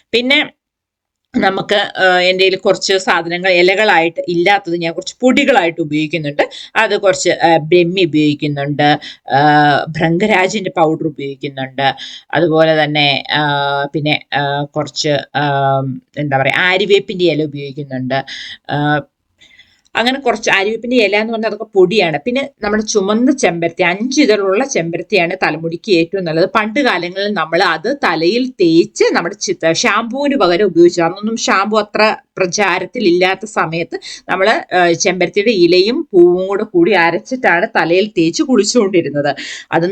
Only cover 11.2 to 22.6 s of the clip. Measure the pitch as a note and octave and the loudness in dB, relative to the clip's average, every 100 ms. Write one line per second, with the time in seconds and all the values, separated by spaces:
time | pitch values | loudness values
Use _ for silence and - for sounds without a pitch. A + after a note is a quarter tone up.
11.2 | C#3 C3+ C#3+ C3+ C3 C3 C3+ - - - | -10 -10 -10 -8 -8 -2 -2 -2 -8 -18
12.2 | - - E3 D#3+ D#3+ D#3 D3 D3+ C#3+ C#3 | -6 -2 2 4 4 2 2 2 0 0
13.2 | - D3 D3+ C#3+ C#3+ C#3+ C#3+ D#3+ D3 D3 | -2 -2 -2 -2 -2 -2 -4 -4 -2 -2
14.2 | - C3+ C#3+ C#3+ C#3+ D3+ D3 - D#3 C#3+ | -2 -4 -2 -2 -4 -6 -6 -4 -2 -2
15.2 | - C#3+ D3 C#3 C#3 C3+ C3+ B2+ - - | -4 -4 -2 0 0 0 -2 -8 -12 -8
16.2 | D3 C3+ C3+ - F3+ F#3 G3 G3 G3 F#3 | -2 -2 0 0 0 0 2 0 0 -2
17.2 | F3 D3 D#3 C#3+ C#3+ C3+ C#3 C3 B2+ C3+ | 0 0 -4 -6 -12 -12 -10 -8 -4 -4
18.2 | - - - - - C#3+ D3 D3 - _ | -6 -12 -16 -16 -6 -2 0 0 -4 _
19.2 | _ _ _ _ _ _ _ - A#3+ C4+ | _ _ _ _ _ _ _ -2 -2 -2
20.2 | B3 A3+ A3 F#3+ G3+ A3+ A#3+ B3+ G3+ G#3 | -2 -2 0 0 0 -4 -2 2 2 0
21.2 | A3 A3 A3 G#3 A3 G3 F3+ G#3+ E3+ D3 | -2 -4 -4 -6 -2 2 4 4 0 -2
22.2 | B3 B3 C#4 - | -2 -4 -4 -6